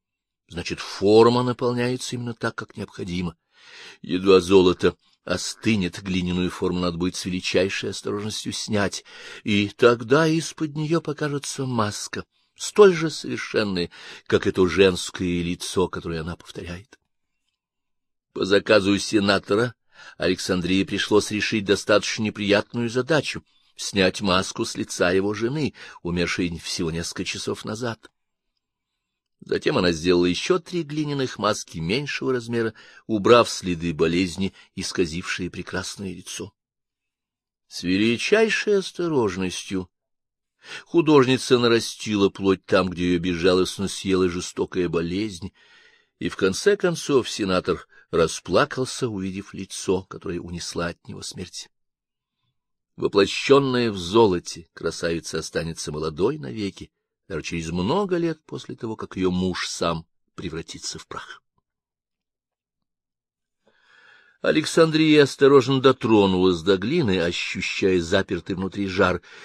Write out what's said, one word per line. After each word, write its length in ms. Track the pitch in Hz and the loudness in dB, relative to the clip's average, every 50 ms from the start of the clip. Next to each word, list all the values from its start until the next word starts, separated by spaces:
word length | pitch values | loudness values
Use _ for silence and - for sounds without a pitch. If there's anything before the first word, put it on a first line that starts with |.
| _ _ _ _ _ _ _ _ _ _ | _ _ _ _ _ _ _ _ _ _
Значит, 320 | 82 82 87 - 87 - | -12 -10 -8 -8 -8 -8
форма 640 | - - - - 95 101 107 110 113 117 120 123 127 | -10 -10 -6 -2 2 6 8 8 8 8 6 4 2
наполняется 720 | 123 123 - 135 120 123 120 120 123 127 123 - - - | 0 -2 -2 -2 -2 -2 -2 -2 -2 -4 -4 -6 -8 -8
именно 180 | 123 120 120 113 | -8 -8 -8 -8
так, 200 | - - 117 110 | -6 -6 -6 -6
как 220 | - 110 - _ | -8 -12 -14 _
необходимо. 600 | - 101 - - - 110 95 87 90 90 85 80 _ _ _ _ _ _ - - - - - - - - | -12 -12 -12 -12 -10 -8 -6 -4 -4 -4 -4 -6 _ _ _ _ _ _ -20 -20 -20 -20 -20 -20 -16 -8
Едва 380 | - 82 92 95 98 95 92 | -6 -4 0 4 6 6 6
золото 560 | 87 87 98 95 92 92 90 - - 90 87 - _ _ _ _ _ | 6 8 8 8 8 8 6 4 2 0 0 -2 _ _ _ _ _
остынет, 800 | - 90 92 - - - - - 113 113 104 92 87 - - 101 | -6 -6 -4 -4 -6 -10 -4 -2 0 0 2 0 -2 -6 -8 -6
глиняную 480 | 98 92 92 87 90 90 90 90 90 | -4 -2 -2 -2 -2 -2 -2 -2 -2
форму 300 | - - 98 92 90 90 | -2 -2 -2 -2 -2 -2
надо 160 | 90 87 85 | -2 -2 -2
будет 180 | 82 87 92 - | -2 -4 -4 -4
с 80 | - - | -4 -6
величайшей 640 | 98 90 92 - - - 95 92 98 - - - 107 | -6 -6 -6 -4 0 2 2 2 2 0 -4 -6 -8
осторожностью 640 | 98 - - 113 104 104 104 107 104 - - - 107 | -8 -8 -8 -6 -6 -6 -6 -8 -8 -8 -8 -8 -8
снять, 520 | - - - 110 101 101 92 - - - - - - - - - - - | -8 -6 -4 -2 0 0 -2 -4 -6 -12 -16 -20 -20 -20 -18 -18 -10 -4
и 240 | 110 104 101 104 101 | -2 0 0 0 -2
тогда 580 | - - - 120 120 117 120 110 131 151 165 | 2 4 6 6 6 4 2 2 2 2 4
из-под 500 | 160 160 165 156 - - - 160 151 143 | 2 0 -2 -4 -6 -8 -8 -8 -6 -6
неё 240 | 156 156 151 165 160 | -6 -4 -2 -2 -2
покажется 640 | 156 - 147 - 151 147 143 143 - - - - 135 | -2 -4 -6 -6 -4 -4 -4 -6 -8 -8 -8 -6 -6
маска, 580 | 131 127 117 107 104 101 - - - - 104 90 _ _ _ _ _ _ | -4 -2 -2 -2 -2 -4 -6 -10 -10 -10 -10 -12 _ _ _ _ _ _
столь 380 | - - - - - 208 196 180 | -12 -12 0 6 8 8 8 8
же 160 | 160 160 160 | 6 0 -4
совершенная, 800 | 151 - - - 123 113 - - - - 110 101 95 90 87 82 - - - - - - - | -6 -6 -8 -8 -8 -8 -6 -4 -2 0 0 0 0 -2 -2 -4 -6 -12 -20 -20 -20 -18 -2
как 200 | - - 98 - | 0 0 2 2
и 60 | 104 - | 2 2
то 140 | - 92 | 4 4
женское 760 | 90 80 92 98 95 90 87 - - - - 98 90 87 87 85 | 4 6 6 6 6 4 2 -4 -8 -8 -6 -4 -2 -2 -2 -2
лицо, 460 | 85 87 85 - - - 101 92 85 | -4 -6 -6 -8 -6 -2 -2 -2 -2
которое 340 | - 90 80 85 82 82 80 | -2 -6 -8 -8 -6 -6 -6
она 140 | 85 85 | -8 -10
повторяет. 600 | - - - - - - 85 87 90 104 _ _ _ _ _ _ _ _ _ _ _ _ _ _ _ _ _ _ _ _ _ _ _ _ _ _ _ _ _ - | -12 -14 -16 -16 -14 -14 -12 -14 -14 -16 _ _ _ _ _ _ _ _ _ _ _ _ _ _ _ _ _ _ _ _ _ _ _ _ _ _ _ _ _ -8
По 120 | 101 101 | -6 0
заказу 520 | 92 98 101 95 - 110 107 95 95 101 98 | 2 2 2 4 4 4 4 4 4 2 0
сенатора 760 | - - - 107 98 101 101 95 - - 101 104 117 123 110 _ _ _ _ - - - - | 0 0 0 2 4 4 2 2 2 0 0 0 0 0 -4 _ _ _ _ -20 -20 -20 -10
Александрии 680 | - 78 87 92 90 - - 95 92 82 85 92 95 95 | -4 -2 -2 -2 -2 -2 -2 -2 -2 0 0 0 0 0
пришлось 460 | 82 101 95 - - 104 104 95 - | 0 -2 -4 -2 2 2 2 2 2
решить 340 | 107 104 90 - - 110 98 | -2 -4 -2 -2 -2 -2 0
достаточно 580 | 95 101 95 - - 107 104 - - - - 110 | 0 0 0 2 2 2 2 2 0 -4 -4 -4
неприятную 640 | 107 98 104 104 98 101 101 107 - - 117 120 117 | -4 -4 -4 0 2 2 2 2 0 -4 -4 -4 -2
задачу — 560 | 110 131 127 131 160 147 127 - - 90 - _ _ _ _ _ _ - | -2 -2 0 0 0 0 0 -2 -6 -10 -12 _ _ _ _ _ _ -12
снять 400 | - - - 101 92 92 90 - | -10 -4 2 2 4 4 2 0
маску 440 | 104 98 90 92 95 - - - 117 | 0 2 2 2 2 0 -4 -6 -6
с 120 | - - | -4 -6
лица 340 | - 110 - - - 95 87 | -6 -8 -6 -2 0 2 2
его 220 | 90 95 95 104 107 | 2 2 2 0 -2
жены, 400 | 104 113 117 139 156 147 104 - - - - - - - | -2 -4 -4 -2 -2 -4 -4 -4 -8 -14 -20 -18 -12 -8
умершей 560 | 85 85 87 87 85 - - 92 85 85 82 | -4 -2 -2 0 0 0 -2 -2 -2 -4 -6
всего 320 | - - - - 90 80 | -8 -8 -6 -4 -4 -4
несколько 340 | 80 85 85 - - - 95 | -4 -6 -6 -8 -8 -8 -6
часов 400 | - - - - - 104 - - | -6 -8 -8 -6 -6 -8 -8 -8
назад. 460 | - 113 110 123 120 110 - - - _ _ _ _ _ _ _ _ _ _ _ _ _ _ _ _ _ _ _ _ _ _ _ _ _ _ | -8 -8 -6 -6 -6 -8 -8 -12 -20 _ _ _ _ _ _ _ _ _ _ _ _ _ _ _ _ _ _ _ _ _ _ _ _ _ _
Затем 380 | - - - - - - 156 127 | -8 -6 -6 -2 0 0 2 2
она 120 | 92 90 87 | 2 2 2
сделала 340 | 78 78 90 90 87 87 | 2 2 4 4 4 4
ещё 320 | 90 87 - - - 180 185 | 2 2 0 0 0 0 0
три 240 | 170 - 180 175 165 | -2 -4 -6 -6 -6
глиняных 560 | 143 147 151 151 147 143 139 131 123 - - | -4 -6 -6 -4 -4 -2 -4 -4 -4 -4 -2
маски 400 | 104 104 107 - - - - 85 | 0 0 0 -2 -6 -10 -10 -6
меньшего 540 | 80 82 101 135 147 139 - - 135 131 131 | -4 -2 -2 -2 -2 -4 -6 -6 -4 -2 -2
размера, 420 | 123 117 117 120 117 117 110 - - - - - - - | -4 -4 -4 -2 -2 -2 -2 -4 -8 -14 -20 -20 -16 -6
убрав 420 | - 110 107 95 110 117 120 113 - | -4 -2 0 6 8 8 8 8 6
следы 460 | - - - 92 90 80 82 85 80 | 0 -4 -4 -4 -4 -2 -2 -4 -2
болезни, 580 | 73 82 82 85 87 95 90 80 90 98 95 - - - _ _ | 0 0 2 2 2 0 0 -2 -4 -6 -6 -6 -10 -18 _ _
исказившие 760 | - 90 - - - 92 80 78 85 92 - - - 90 85 | -10 -10 -4 -2 -2 -2 -2 -2 -6 -8 -8 -8 -6 -8 -8
прекрасное 600 | - 95 90 - - 92 95 - - - 101 95 90 | -8 -10 -12 -8 -8 -8 -8 -8 -10 -10 -10 -12 -12
лицо. 400 | 87 90 - - - 85 - - _ _ _ _ _ _ _ _ _ _ _ _ _ _ _ _ _ _ _ _ _ _ _ | -12 -14 -14 -14 -12 -14 -14 -16 _ _ _ _ _ _ _ _ _ _ _ _ _ _ _ _ _ _ _ _ _ _ _
С 140 | - - - | -14 -8 -4
величайшей 960 | 87 92 95 107 117 120 113 - - 202 214 226 226 190 - - - 208 196 | -2 0 2 2 0 0 -2 0 2 2 2 2 2 0 -2 -2 0 0 0
осторожностью 1120 | 185 - - - - 170 156 139 117 101 90 90 95 90 85 - - - 101 92 90 - _ _ _ _ _ _ _ _ _ _ _ _ _ _ - - - - - | -2 -4 -6 -6 -4 -2 0 0 0 0 -2 -2 -4 -4 -6 -8 -8 -6 -6 -6 -6 -8 _ _ _ _ _ _ _ _ _ _ _ _ _ _ -20 -18 -18 -18 -10
художница 760 | _ - 170 165 151 156 143 127 123 131 120 - - 135 123 | _ 0 2 4 6 6 6 6 6 4 0 2 2 4 4
нарастила 680 | 120 117 117 113 110 - - - - 110 107 101 98 98 | 4 4 4 2 2 -2 -8 -10 -6 -2 0 2 2 2
плоть 380 | - - 95 95 95 90 _ | 2 2 2 2 2 2 _
там, 240 | - - 95 92 92 | 2 2 2 2 2
где 180 | 87 82 90 87 | 0 -2 0 0
её 100 | 90 87 | 0 0
безжалостно 720 | 82 92 87 82 82 90 90 92 92 87 - - 98 90 | 0 -2 -2 2 2 4 4 4 2 0 -2 -6 -6 -6
съела 400 | - - - 95 95 90 95 92 | -6 -6 -4 -2 0 2 2 0
жестокая 640 | 87 90 85 - - - 92 - - 92 90 85 | 0 -4 -8 -8 -6 -6 -6 -4 -2 -2 -2 -2
болезнь, 640 | 80 82 85 85 87 95 110 110 98 82 101 92 - _ _ _ _ _ _ _ _ _ _ _ _ - | -2 -2 -2 -4 -4 -4 -6 -6 -8 -10 -12 -12 -14 _ _ _ _ _ _ _ _ _ _ _ _ -8
и 100 | - - | -8 -8
в 80 | - | -4
конце 400 | - - 190 190 - - 202 208 | 0 0 0 0 0 2 0 2
концов 540 | 202 - 180 170 151 - - 143 131 107 - | 2 0 -2 -2 -2 -2 0 2 2 2 0
сенатор 560 | - - 104 95 92 90 82 - 87 80 - - _ - _ _ | -2 -4 -2 0 0 0 0 0 -2 -4 -6 -12 _ -20 _ _
расплакался, 1000 | - 82 82 80 - - - - - 110 143 143 - - 131 123 - - 135 120 | 0 2 2 2 0 -4 -4 0 2 2 2 2 0 -4 -6 -6 -6 -4 -4 -4
увидев 460 | 107 98 95 95 92 98 98 - - | -4 -4 -6 -6 -6 -8 -12 -12 -12
лицо, 480 | - 98 - - - - - 95 95 95 | -14 -12 -12 -12 -6 -2 0 0 0 -2
которое 360 | - - 87 - 90 87 87 | -6 -14 -12 -10 -8 -8 -8
унесла 500 | - 87 87 85 - - - 92 85 85 | -8 -8 -10 -10 -10 -8 -6 -4 -4 -6
от 200 | 85 - _ - | -6 -10 _ -18
него 140 | 101 98 95 | -16 -14 -14
смерть. 480 | - - - 92 - - - - - _ _ _ _ _ _ _ _ _ _ _ _ _ _ _ _ _ _ _ _ _ _ _ _ _ - | -14 -12 -12 -14 -14 -14 -16 -18 -18 _ _ _ _ _ _ _ _ _ _ _ _ _ _ _ _ _ _ _ _ _ _ _ _ _ -6
Воплощённая 880 | - - - 101 98 92 - - - - 135 139 139 131 127 123 120 117 | -6 0 2 2 2 2 0 -2 2 4 6 6 6 4 0 0 0 -2
в 60 | 101 | -2
золоте, 720 | 95 87 85 98 113 117 104 90 85 82 - - - 82 _ _ | -4 -4 2 4 6 6 6 4 0 -4 -8 -12 -14 -16 _ _
красавица 640 | - 82 82 80 - - 82 85 82 80 - - 82 | -8 -6 -6 -6 -4 -4 -4 -4 -4 -6 -8 -8 -8
останется 520 | 80 - - 85 80 82 80 - - - | -8 -6 -6 -6 -4 -6 -6 -8 -10 -8
молодой 460 | 76 76 78 80 78 73 90 113 151 | -8 -6 -6 -6 -2 0 0 -2 -2
навеки, 560 | 156 147 131 120 110 104 98 - - - - _ _ _ _ _ _ _ - | -4 -8 -10 -8 -6 -6 -8 -8 -10 -16 -20 _ _ _ _ _ _ _ -12
даже 140 | 92 76 71 | -10 -10 -8
через 280 | - 87 85 80 80 | -8 -6 -6 -6 -4
много 460 | 82 90 90 104 147 196 208 190 185 | -4 -2 -2 0 0 0 -2 -2 -2
лет 280 | 170 170 165 160 - _ | -2 -2 -2 -4 -6 _
после 320 | - - 135 - - 127 | -14 -14 -14 -12 -14 -14
того, 180 | - - 113 110 | -10 -10 -10 -10
как 220 | - - - - | -10 -12 -10 -4
её 140 | 98 92 92 | -2 0 0
муж 380 | 90 90 92 92 87 - - - | 0 0 0 -2 -2 -4 -6 -8
сам 380 | - - 90 85 82 80 82 _ _ _ _ _ _ | -6 -2 -2 -2 -2 -4 -6 _ _ _ _ _ _
превратится 640 | - - 85 78 80 82 - - - - - - - | -14 -12 -10 -10 -10 -12 -12 -14 -14 -12 -12 -12 -12
в 80 | - | -14
прах. 360 | - - - - - - - _ _ _ _ _ _ _ _ _ _ _ _ _ _ _ _ _ _ _ _ _ _ _ _ _ _ _ _ _ _ _ _ _ _ _ _ _ _ _ _ _ _ _ _ _ _ _ _ _ _ _ _ _ _ - _ _ _ _ _ - | -14 -16 -16 -14 -16 -18 -20 _ _ _ _ _ _ _ _ _ _ _ _ _ _ _ _ _ _ _ _ _ _ _ _ _ _ _ _ _ _ _ _ _ _ _ _ _ _ _ _ _ _ _ _ _ _ _ _ _ _ _ _ _ _ -20 _ _ _ _ _ -2
Александрия 800 | - 151 156 151 - - 175 165 160 151 156 160 156 151 151 143 | 0 2 2 0 2 4 4 4 4 4 4 4 6 6 6 6
осторожно 580 | 131 - - 143 135 139 139 120 123 139 131 | 4 4 4 6 8 8 8 6 4 2 4
дотронулась 800 | 123 135 127 - - 113 113 107 98 98 92 90 92 92 90 85 | 4 4 4 4 4 4 6 6 6 6 4 4 4 4 4 2
до 160 | 80 92 98 | 2 2 0
глины, 460 | 92 92 113 151 175 151 107 92 92 82 | 2 0 0 0 0 2 2 2 2 2
ощущая 800 | 85 87 - - - - - 87 - - - - 98 92 90 85 | 0 -2 -4 -6 -6 -6 -6 -6 -6 -4 0 2 2 2 2 2
запертый 540 | 82 95 98 98 - 101 85 - - 98 | 2 0 0 0 0 -4 -6 -6 -6 -6
внутри 300 | 85 95 95 - 104 101 | -4 -6 -6 -4 -6 -6
жар, 360 | 95 92 98 98 90 90 87 - - - - - | -2 0 2 2 2 2 0 -6 -12 -20 -20 -20